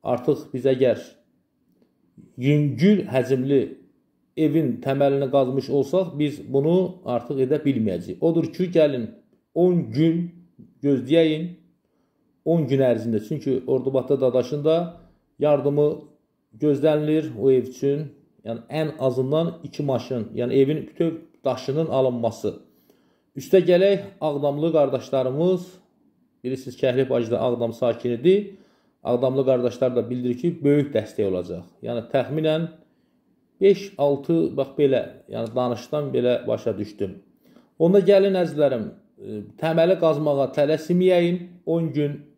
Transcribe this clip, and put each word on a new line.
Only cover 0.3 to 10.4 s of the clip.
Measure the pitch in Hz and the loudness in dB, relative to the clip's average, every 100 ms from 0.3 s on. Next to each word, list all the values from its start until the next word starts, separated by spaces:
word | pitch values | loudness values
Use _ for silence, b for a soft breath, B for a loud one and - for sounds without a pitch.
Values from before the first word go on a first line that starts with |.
| 143 - | -2 -4
biz | 131 131 | -2 0
əgər | 127 127 110 - _ _ _ _ _ _ _ _ _ _ - - | 2 2 0 -6 _ _ _ _ _ _ _ _ _ _ -20 -20
yüngül | - 131 147 147 117 175 208 - | -4 2 2 2 2 4 4 2
həcmli | 131 120 131 131 139 - - _ _ _ _ _ - | -2 2 0 2 2 2 -8 _ _ _ _ _ -2
evin | 156 156 143 110 | 0 2 0 -2
təməlini | 135 139 139 139 135 | -2 2 2 2 2
qazmış | 139 127 135 131 | 2 2 -2 -2
olsaq, | 139 135 185 180 | -2 0 0 -2
biz | 143 147 - | -2 -4 -4
bunu | - 135 147 180 180 - | -2 0 2 2 0 -6
artıq | - 120 - 139 | -6 -6 -4 -2
edə | 131 147 | 0 0
bilməyəcəyik. | 143 127 107 90 - 120 | 0 0 0 -2 -8 -2
Odur | 165 165 147 | 0 0 -2
ki, | - 180 | -4 -2
gəlin | 170 151 131 110 - _ _ _ 160 | 2 2 0 -8 -12 _ _ _ 0
on | 180 175 120 | 2 2 0
gün | 113 165 170 175 - | 0 2 2 -4 -10